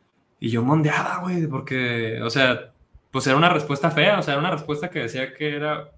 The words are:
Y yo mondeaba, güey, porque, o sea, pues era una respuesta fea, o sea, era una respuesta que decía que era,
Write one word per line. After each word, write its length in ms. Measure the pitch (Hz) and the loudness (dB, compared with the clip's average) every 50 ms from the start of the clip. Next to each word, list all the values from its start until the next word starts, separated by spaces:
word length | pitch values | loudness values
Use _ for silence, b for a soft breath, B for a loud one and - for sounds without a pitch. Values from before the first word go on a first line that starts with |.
| _ _ _ _ _ _ _ - | _ _ _ _ _ _ _ -8
Y 100 | - 113 | -6 -2
yo 120 | 113 117 | -2 0
mondeaba, 560 | 117 135 151 160 147 151 - - - - - 180 | 2 4 4 4 4 2 0 0 -2 -4 -6 -6
güey, 240 | 175 180 180 175 160 | -4 -4 -2 -2 -2
porque, 760 | 147 135 131 127 - 135 127 123 120 120 117 113 110 117 120 | -2 -4 -6 -6 -6 -4 -2 -2 -2 -2 -2 -2 -4 -4 -4
o 60 | 113 117 | -4 -2
sea, 420 | 117 143 131 127 120 - - - _ _ _ _ - - _ _ | 2 4 4 4 2 0 -4 -14 _ _ _ _ -20 -20 _ _
pues 160 | - 131 123 | -4 0 2
era 100 | 135 131 | 4 4
una 120 | 147 165 175 | 6 6 4
respuesta 420 | 175 151 151 - 143 - - 165 | 4 2 0 -2 -2 0 0 2
fea, 280 | 156 151 160 196 208 185 | 2 4 4 4 4 2
o 40 | |
sea, 120 | - 156 139 | 0 -2 -2
era 60 | 143 | -2
una 100 | 156 185 | -2 -2
respuesta 400 | 170 147 - - 147 147 180 175 | -4 -4 -4 -6 -6 -6 -6 -6
que 80 | - 151 | -6 -4
decía 320 | 120 113 117 127 131 131 | -6 -4 -4 -6 -6 -6
que 220 | - - 151 151 147 | -6 -6 -6 -4 -4
era, 340 | 147 151 151 151 - - - _ | -4 -4 -4 -4 -6 -8 -16 _